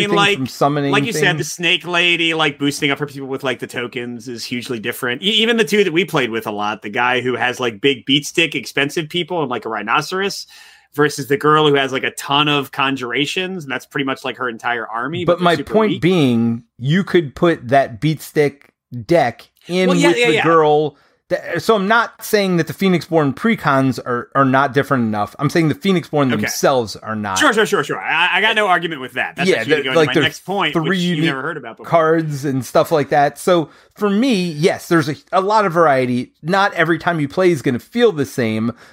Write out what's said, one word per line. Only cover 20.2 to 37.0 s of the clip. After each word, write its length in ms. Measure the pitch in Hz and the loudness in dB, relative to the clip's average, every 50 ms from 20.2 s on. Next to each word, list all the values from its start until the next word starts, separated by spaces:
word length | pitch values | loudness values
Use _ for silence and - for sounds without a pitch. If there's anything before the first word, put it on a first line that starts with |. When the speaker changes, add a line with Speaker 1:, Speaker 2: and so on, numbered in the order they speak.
| 240 | 4
Speaker 1:
the 80 | 233 233 | 2 2
Speaker 2:
yeah. 80 | 220 - | 2 4
Speaker 1:
girl. 540 | 156 165 160 156 151 151 151 156 143 - _ _ _ _ _ _ - | 4 4 6 6 4 4 2 2 -2 -4 _ _ _ _ _ _ -6
Th-, 340 | 180 165 - - 170 170 | -6 -4 -4 -6 -6 -2
so 140 | - - 226 | 2 2 2
I'm 100 | 202 185 | 2 2
not 380 | 196 226 233 220 202 - - - | 2 2 2 2 0 -6 -12 -4
saying 320 | - - 208 196 190 180 | -2 0 0 2 2 2
that 100 | 170 156 | 0 0
the 60 | - | -2
Phoenix 340 | 147 - 196 190 185 165 - | -2 0 2 2 2 2 0
Born 260 | - 160 165 151 139 | 0 0 2 2 2
precons 680 | 123 - - 226 220 - - 151 139 135 135 131 123 - - | 0 0 0 0 0 0 0 0 2 2 2 0 0 -2 -4
are, 260 | 131 123 120 120 - - | -6 -6 -6 -6 -2 0
are 100 | 139 139 | 2 2
not 280 | 131 131 135 143 139 113 | 4 4 2 2 2 0
different 300 | 139 135 - 143 127 117 | 0 0 2 0 0 0
enough. 320 | 110 104 104 104 101 - - | 0 -2 -2 -4 -4 -4 -4
I'm 100 | 139 143 | -2 0
saying 200 | - 175 160 151 | 2 2 2 2
the 80 | 135 | 0
Phoenix 320 | - - 196 190 170 139 - | 0 0 0 0 0 0 -2
Born 180 | - 147 139 127 | 0 0 2 2
Speaker 2:
Okay. 80 | 117 107 | 0 0
Speaker 1:
themselves 560 | 107 120 - - - 160 139 127 117 98 - | -2 -4 -2 0 2 2 2 2 0 -4 -8
are 180 | - - 107 110 | -12 -10 -8 -6
not. 240 | 107 104 104 95 - | -6 -4 -4 0 0
Speaker 2:
Sure, 140 | 302 285 | 2 2
sure, 140 | 220 220 208 | 2 2 2
sure, 180 | - 202 170 139 | 2 0 -2 -2
sure. 160 | - 139 98 | -2 -6 -6
I, 380 | 95 117 147 160 175 180 175 185 | -4 -2 0 0 2 2 2 2
I 20 | |
got 160 | 202 220 226 | 2 2 2
no 100 | 220 214 | 2 2
argument 340 | 190 180 175 170 170 165 135 | 2 2 2 0 -4 -6 -8
with 120 | 127 120 | -10 -8
that. 240 | 123 127 110 82 85 | -6 -4 -6 -4 -4
That's 120 | 131 143 185 | -2 0 2
Speaker 1:
Yeah, 100 | 160 120 | 2 2
Speaker 2:
actually 180 | 110 127 156 | 2 2 0
Speaker 1:
the, 60 | 151 - | 0 0
Speaker 2:
going 100 | 131 131 | 2 2
Speaker 1:
like, 120 | 165 156 | 2 2
Speaker 2:
to 40 | 139 | 4
my 40 | 127 | 2
Speaker 1:
there's 100 | 165 147 | 2 2
Speaker 2:
next 160 | 156 - - | 0 -2 -6
point, 320 | - - 190 202 180 151 | -8 -4 -2 -2 0 0
Speaker 1:
three 160 | 143 170 156 170 | 0 -2 0 0
Speaker 2:
which 100 | 190 185 | 0 0
you've 200 | 175 175 180 147 | 0 0 0 0
Speaker 1:
unique 100 | 156 156 | 0 -2
Speaker 2:
never 140 | 139 131 | -2 -4
heard 140 | 131 160 170 | -6 -8 -10
about 200 | 151 123 113 110 | -10 -12 -14 -16
before. 120 | - 117 - | -16 -4 0
Speaker 1:
cards 560 | 170 170 160 156 165 165 165 156 147 135 139 | 2 4 4 4 2 2 0 -2 -4 -6 -4
and 200 | 151 131 135 117 | -4 -4 -4 -2
stuff 240 | - - 170 151 - | 0 0 0 2 2
like 200 | 170 151 139 - | 2 0 2 2
that. 280 | 160 147 143 147 - - | 2 2 2 2 0 -2
So 320 | - - 180 170 151 - - - _ _ _ | 0 2 2 2 0 -2 -8 -20 _ _ _
for 160 | - 208 202 | -4 -2 0
me, 400 | 196 208 254 277 233 185 180 175 | 0 2 2 2 2 0 0 -2
yes, 380 | 156 147 156 190 143 107 - - | -2 0 0 0 0 -2 -2 0
there's 200 | 170 165 147 151 | 2 2 2 0
a, 60 | 139 - - _ | -4 -8 -6 _
a 100 | - 185 | -2 0
lot 240 | 190 196 214 220 208 | 2 2 2 2 2
of 60 | 190 | 2
variety. 600 | 156 175 165 156 139 131 127 123 123 120 123 - _ _ | 2 4 4 4 4 4 2 0 -2 -2 -4 -8 _ _
Not 320 | - 156 190 190 196 202 - | -4 -2 0 0 0 0 0
every 240 | 170 165 160 170 | 0 0 2 0
time 220 | 156 | 0